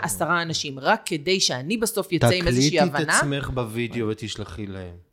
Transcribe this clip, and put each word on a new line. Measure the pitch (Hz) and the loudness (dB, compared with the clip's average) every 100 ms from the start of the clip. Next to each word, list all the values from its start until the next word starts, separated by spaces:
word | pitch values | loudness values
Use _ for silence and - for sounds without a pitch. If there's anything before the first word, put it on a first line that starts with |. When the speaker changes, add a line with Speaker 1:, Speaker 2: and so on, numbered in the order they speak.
| - | 2
Speaker 1:
עשרה | - 156 170 | -2 0 0
אנשים, | 165 156 147 135 | 0 -4 -6 -2
רק | 147 220 - | 2 2 0
כדי | 160 147 190 | -4 0 2
שאני | - 127 143 233 | 2 -2 -2 -2
בסוף | 117 202 - | 0 -2 0
יצא | 156 117 | 4 4
עם | 180 175 | 4 2
איזושהי | 123 147 160 | 4 4 4
הבנה. | 143 | 2
Speaker 2:
תקליטי | 143 156 | 2 2
את | 180 | 2
עצמך | 143 139 131 | 2 0 -2
בווידאו | 127 113 113 120 120 107 | -4 -2 -2 -2 -2 -2
ותשלחי | 107 107 - 98 110 101 | -2 -6 -8 -10 -8 -8
להם. | 95 90 87 - | -10 -12 -14 -20